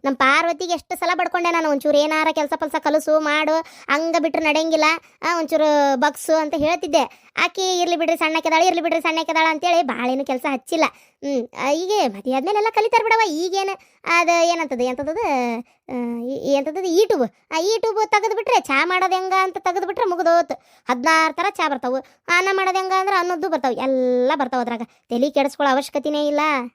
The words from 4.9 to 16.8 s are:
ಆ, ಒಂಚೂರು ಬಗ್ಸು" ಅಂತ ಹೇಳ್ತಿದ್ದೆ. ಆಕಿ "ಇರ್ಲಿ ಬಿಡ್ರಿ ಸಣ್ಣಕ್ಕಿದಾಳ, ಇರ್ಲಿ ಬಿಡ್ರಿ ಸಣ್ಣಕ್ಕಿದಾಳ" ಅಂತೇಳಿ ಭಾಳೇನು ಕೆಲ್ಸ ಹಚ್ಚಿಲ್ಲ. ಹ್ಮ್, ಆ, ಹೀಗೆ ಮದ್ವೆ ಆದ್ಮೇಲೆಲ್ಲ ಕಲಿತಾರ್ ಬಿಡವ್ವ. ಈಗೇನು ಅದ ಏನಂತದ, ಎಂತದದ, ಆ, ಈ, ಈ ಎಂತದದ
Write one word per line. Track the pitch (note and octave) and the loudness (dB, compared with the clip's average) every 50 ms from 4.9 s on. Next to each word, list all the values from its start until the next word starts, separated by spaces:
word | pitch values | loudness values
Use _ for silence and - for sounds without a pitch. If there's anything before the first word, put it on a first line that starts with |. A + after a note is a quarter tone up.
| E4 E4 _ _ _ _ | 0 -2 _ _ _ _
ಆ, | - D#4+ F4 E4+ | -4 -2 -2 -2
ಒಂಚೂರು | D#4+ - E4 D4+ D#4 D4+ D4 D4 C#4+ C#4 C4+ | -2 0 0 2 2 4 4 4 4 2 2
ಬಗ್ಸು" | B3+ C#4 D4 C#4+ - - - D#4+ | 2 0 0 0 -4 -2 0 0
ಅಂತ | D#4+ D#4 D4+ E4+ | 0 0 -2 -2
ಹೇಳ್ತಿದ್ದೆ. | D4+ D4 D4+ F4 - - D#4 C#4+ D#4 B3 - - _ _ - _ - D#4+ | -2 0 0 -2 -2 -4 0 2 2 0 0 -6 _ _ -10 _ -2 -2
ಆಕಿ | F4 _ - F#4+ F#4 F#4 F4 | -2 _ -4 -2 -2 0 0
"ಇರ್ಲಿ | F4 E4+ F4 | 0 0 0
ಬಿಡ್ರಿ | D4+ E4 D#4+ E4+ | 0 0 0 0
ಸಣ್ಣಕ್ಕಿದಾಳ, | E4 E4 D#4 D#4+ E4 D#4+ E4 D#4+ D#4+ | 0 0 -2 -2 -2 0 2 2 4
ಇರ್ಲಿ | E4+ F#4 E4+ E4+ | 4 2 2 0
ಬಿಡ್ರಿ | D4+ E4+ E4 E4 | -2 -2 -2 0
ಸಣ್ಣಕ್ಕಿದಾಳ" | - E4+ D#4+ E4 D#4+ - D#4 D#4+ D#4+ D#4+ | -2 -2 -2 -2 -4 -2 0 2 2 2
ಅಂತೇಳಿ | D#4 D4 - F4 E4+ E4+ | 0 0 0 2 2 2
ಭಾಳೇನು | E4+ B3 A3+ A#3+ B3 B3 C4 C4+ C#4 | 0 0 -4 -4 -4 -4 -2 -4 -4
ಕೆಲ್ಸ | - C4 B3+ - D4 | -4 -6 -4 -2 -4
ಹಚ್ಚಿಲ್ಲ. | C#4 B3+ _ - E4+ D#4+ D#4 - - - _ _ _ _ - | -4 -4 _ -4 0 0 0 -2 -2 -12 _ _ _ _ -6
ಹ್ಮ್, | C#4+ C#4 B3+ A3+ - - - | -4 -4 -4 -4 -6 -8 -6
ಆ, | - C4+ | -2 -2
ಹೀಗೆ | D4 E4 F#4 F#4 G#4+ G#4 E4 B3 | -2 -2 -2 -2 0 0 0 -2
ಮದ್ವೆ | G3 G3 - B3+ | -4 -6 -6 -4
ಆದ್ಮೇಲೆಲ್ಲ | B3+ C4 C4 F#4 G#4 G#4 G#4 A4+ A4 | -4 -2 -2 -2 -2 0 -2 0 0
ಕಲಿತಾರ್ | A4 G#4+ A4+ - A#4 | 0 0 2 2 0
ಬಿಡವ್ವ. | G#4+ A4+ A4 A4+ A4 F#4+ | 2 2 2 2 2 0
ಈಗೇನು | D4 D4+ F4+ F#4 F#4 G4 G4 G4 F#4+ - _ _ _ _ - - E4+ E4+ | -2 -4 -4 -4 -2 -4 -4 -4 -8 -10 _ _ _ _ -4 0 0 2
ಅದ | F4 E4 E4+ E4+ | 2 2 2 2
ಏನಂತದ, | E4 E4+ E4+ E4+ D#4+ C4+ C4+ A#3 | 2 2 0 -2 -4 -4 -2 -2
ಎಂತದದ, | B3 B3+ B3+ B3+ C#4+ D4+ D#4+ G#4 A#4 E4+ C#4+ B3+ B3 A#3+ A#3 A3+ A#3+ _ _ _ _ - | -2 -2 -2 -4 -6 -4 -4 -2 -2 0 0 0 0 -2 -4 -6 -8 _ _ _ _ -10
ಆ, | C4 B3 A#3+ A#3 A#3 A#3 | -8 -6 -6 -6 -6 -6
ಈ, | A#3 B3 C#4 | -6 -6 -6
ಈ | - - C4 C#4 | -4 0 0 0
ಎಂತದದ | C#4 C#4 D#4 D4+ F#4 | 2 0 -2 -6 -4